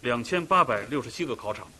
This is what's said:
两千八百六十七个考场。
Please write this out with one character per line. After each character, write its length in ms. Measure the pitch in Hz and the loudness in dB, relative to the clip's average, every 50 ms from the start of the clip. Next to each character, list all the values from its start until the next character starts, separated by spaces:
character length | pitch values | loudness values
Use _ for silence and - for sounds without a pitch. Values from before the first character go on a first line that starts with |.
两 240 | - 123 120 120 117 | 0 0 0 0 0
千 200 | - 180 180 170 | -2 -2 -2 2
八 200 | - 190 185 170 | 4 6 6 6
百 160 | 127 113 101 101 | 6 2 -2 0
六 160 | 117 139 143 | -2 -4 -4
十 80 | 117 117 | -4 -4
七 160 | - - 170 | -6 -6 -4
个 100 | 143 117 | -4 -4
考 160 | 104 - 104 | -6 -4 -6
场。 160 | 107 - - - - - | -6 -6 -8 -16 -18 -20